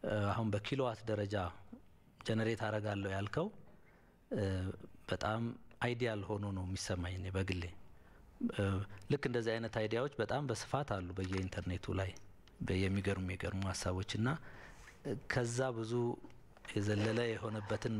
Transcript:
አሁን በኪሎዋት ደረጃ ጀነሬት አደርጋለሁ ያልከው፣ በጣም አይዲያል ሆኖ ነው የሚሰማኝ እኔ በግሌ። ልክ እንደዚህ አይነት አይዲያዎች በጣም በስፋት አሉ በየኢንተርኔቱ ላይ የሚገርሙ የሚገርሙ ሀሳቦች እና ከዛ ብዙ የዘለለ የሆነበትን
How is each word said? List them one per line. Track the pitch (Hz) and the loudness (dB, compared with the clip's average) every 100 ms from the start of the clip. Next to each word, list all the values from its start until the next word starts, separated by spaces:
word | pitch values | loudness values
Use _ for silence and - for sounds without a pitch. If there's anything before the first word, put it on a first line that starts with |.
| - 104 101 | 0 2 4
አሁን | 101 110 | 4 2
በኪሎዋት | 104 - 135 127 110 - | 0 0 2 2 0 0
ደረጃ | 104 101 101 87 - - - - - - - | 0 2 2 0 -4 -14 -18 -18 -20 -20 -8
ጀነሬት | - 110 113 110 | 0 2 2 2
አደርጋለሁ | 107 107 104 101 98 | 0 0 0 0 0
ያልከው፣ | 98 104 - 196 - - - - - - - - 233 98 95 95 - - - - | -2 0 0 0 -4 -16 -20 -20 -20 -20 -20 -6 0 2 2 -2 -4 -12 -16 -2
በጣም | 95 101 110 117 - - - | 0 2 0 0 -4 -12 -2
አይዲያል | 120 120 120 107 | 0 2 0 0
ሆኖ | 92 104 101 | -2 -2 0
ነው | 95 | -2
የሚሰማኝ | 92 95 - 90 90 92 | -2 -2 -2 0 0 -4
እኔ | 92 | -2
በግሌ። | 95 95 92 87 - - - - - - - 240 - 98 95 101 - - | 0 2 0 -2 -8 -16 -18 -20 -20 -20 -4 -2 2 2 2 -2 -6 0
ልክ | 143 135 | 2 4
እንደዚህ | 120 113 | 2 2
አይነት | 113 113 117 | 2 0 0
አይዲያዎች | 107 117 143 131 | 2 2 0 0
በጣም | 107 131 143 | 0 2 2
በስፋት | 117 - 139 147 | -2 0 0 2
አሉ | 98 90 | 0 -2
በየኢንተርኔቱ | 95 92 95 95 - 92 95 - | -2 0 0 0 -2 -2 -2 0
ላይ | 92 95 - - - - - - 95 | 0 -2 -4 -14 -18 -20 -6 0 2
የሚገርሙ | 95 98 98 95 | 4 2 2 0
የሚገርሙ | 92 87 90 95 98 | 0 -2 -2 0 0
ሀሳቦች | 92 92 92 95 | 0 0 0 -2
እና | - 117 160 - - - - - - 143 117 - | 0 2 0 -4 -14 -16 -16 -18 -10 -4 -4 0
ከዛ | 131 117 120 131 | 2 2 2 2
ብዙ | 113 110 120 120 - - - - - - | 0 0 2 2 0 -8 -18 -20 -16 -4
የዘለለ | 107 101 104 107 110 | 0 2 4 4 4
የሆነበትን | 120 107 113 107 104 107 - | 2 0 -2 -4 -2 0 2